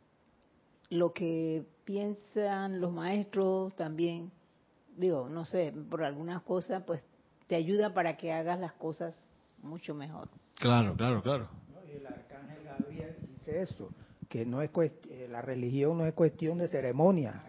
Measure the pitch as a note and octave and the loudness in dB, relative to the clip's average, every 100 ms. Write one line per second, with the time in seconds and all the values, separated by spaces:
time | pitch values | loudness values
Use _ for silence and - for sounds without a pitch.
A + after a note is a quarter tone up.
0 | _ _ _ _ _ _ _ _ _ E3+ | _ _ _ _ _ _ _ _ _ 2
1 | F3 E3+ F3 D#3+ D#3+ D#3+ D3+ _ - G3 | 2 2 -2 0 0 -2 -6 _ -6 -4
2 | G#3 G#3 - G#3+ G#3 G3 G3 F#3+ F3 E3+ | -2 -6 -4 0 0 0 -2 -2 -2 -2
3 | F3 G3+ G3+ G3 F#3+ F#3+ F#3+ - D#3+ D#3 | 0 0 0 2 4 2 0 -4 -4 2
4 | E3+ E3+ E3+ - _ _ _ _ _ - | 0 0 -8 -14 _ _ _ _ _ 0
5 | F3+ D#3 B2+ D#3+ E3 F#3 D#3+ C#3+ D3 D#3+ | 2 2 0 -6 -2 0 0 -2 -6 -2
6 | D3+ C#3+ E3 F3+ - F#3 - F#3+ F#3 D#3+ | -2 -2 -6 -6 -2 -2 0 -4 -2 -6
7 | - _ _ _ _ E3+ D#3+ G3+ G#3 F#3 | -6 _ _ _ _ 0 2 4 4 2
8 | E3+ D#3 F3 D#3+ E3 F3 F3+ - D#3+ D#3 | 0 0 -2 -2 -2 -2 -4 -6 -6 -6
9 | E3+ E3 - _ _ _ C#3+ E3 - D3 | -8 -10 -20 _ _ _ -12 -12 -8 -8
10 | C#3+ D#3 - - _ - B2 A#2+ G#2+ E2+ | -8 -12 -14 -18 _ 0 6 6 6 2
11 | A#2+ A#2 A#2 C#3 G#2 - - - - C#3+ | 0 2 0 -2 -4 -14 -20 -20 -16 -14
12 | C3+ - - C#3 C#3 D3+ D3+ C#3 C#3+ D#3+ | -14 -16 -16 -18 -16 -16 -16 -10 -10 -10
13 | D#3+ D#3 - - - D#3 F#3 - F#2+ - | -14 -14 -18 -16 -8 -6 -6 -8 -14 -16
14 | - - - - A#2 B2 D3+ F3 D#3+ - | -20 -20 -10 -6 -4 -2 -2 2 0 0
15 | - B2+ B2+ A#2+ B2+ B2+ B2 C3+ C#3 E3 | -16 -14 -10 -8 -6 -2 0 4 4 4
16 | D#3+ D#3+ E3 - D#3+ F3 F3 D3+ C3 B2+ | 0 6 4 6 -2 0 0 0 0 6
17 | E3+ F#3+ B2 F#2 | 8 8 2 -4